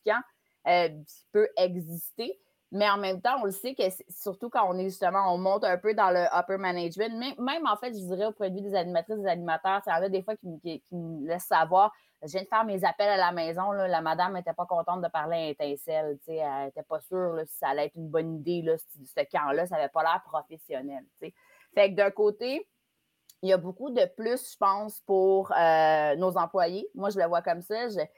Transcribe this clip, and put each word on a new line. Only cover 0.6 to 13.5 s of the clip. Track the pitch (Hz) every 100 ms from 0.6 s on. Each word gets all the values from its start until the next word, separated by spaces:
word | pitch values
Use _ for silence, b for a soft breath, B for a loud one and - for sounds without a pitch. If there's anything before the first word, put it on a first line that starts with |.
| -
euh, | 175 165
qui | 151 151 - _
peut | 208 214 -
exister. | 185 180 160 170 - - 247 381 _ _ -
Mais | 190 208
en | 202
même | 190 185
temps, | 240 269
on | 202
le |
sait | 190 247
que | 269 185
c'est, | - -
surtout | - 208 185 240
quand | - 196
on | 185
est |
justement, | 190 185 180 196 190
on | 175
monte | 190 196
un | 220 180
peu | 214
dans | 214 190
le | 180 175
upper | 175 180 190
management, | 190 180 170 170 226 226
mais | 254 247
même | 247 320 285
en | 208
fait, | 247
je | 214
dirais | 180 185 214
au |
point | 208 196
de |
vue | 185
des | 202 190
animatrices, | 175 170 170 214
des | 196
animateurs, | 170 170 160 190 196
ça | 196 170
y |
en |
a | 196
des | 190
fois | 180 214
qui | 180
me, | 160
qui, | 170 156
qui | -
me | 175 165 160 147
laissent | 175 -
savoir, « | 170 160 185 208 b b b
Je | 156
viens | 185
de | 196
faire | 220
mes | 226 190
appels | 180 - 208
à | 196
la | 175
maison, | 175 165